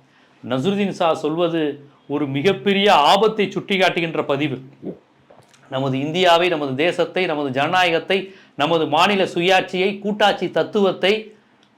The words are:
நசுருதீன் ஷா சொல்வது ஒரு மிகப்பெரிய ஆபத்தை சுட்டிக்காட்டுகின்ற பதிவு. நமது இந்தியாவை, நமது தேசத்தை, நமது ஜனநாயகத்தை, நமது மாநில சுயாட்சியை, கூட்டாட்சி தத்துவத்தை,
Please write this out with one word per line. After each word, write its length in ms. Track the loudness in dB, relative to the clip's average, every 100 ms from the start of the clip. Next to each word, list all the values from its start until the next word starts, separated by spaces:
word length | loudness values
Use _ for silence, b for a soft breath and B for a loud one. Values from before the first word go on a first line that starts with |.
| _ b b b
நசுருதீன் 480 | -4 -2 0 0 -2
ஷா 220 | 0 0
சொல்வது 480 | 0 -2 0 0 0 -2 -6 b b -8
ஒரு 200 | -4 -2
மிகப்பெரிய 680 | 0 0 0 0 2 4
ஆபத்தை 520 | 4 4 4 2 0 -2
சுட்டிக்காட்டுகின்ற 760 | -4 -4 0 2 0 -4 -4
பதிவு. 340 | -2 -2 -2 -6 -12 -16 -16 -16 _ _ _ -20 _ _ _
நமது 300 | -4 -2 -4
இந்தியாவை, 500 | -4 2 4 4 2
நமது 260 | 0 -4
தேசத்தை, 500 | -2 -2 0 -4 -2
நமது 240 | -2 -2 -2
ஜனநாயகத்தை, 840 | -2 0 2 2 0 0 -4 -4 B B
நமது 320 | -4 0 2 2
மாநில 360 | 2 2 2
சுயாட்சியை, 760 | 0 0 2 2 2 -2 -2 -2
கூட்டாட்சி 520 | -6 2 2 2 -2
தத்துவத்தை, 640 | -2 0 0 0 2 0 0 -4 b b b b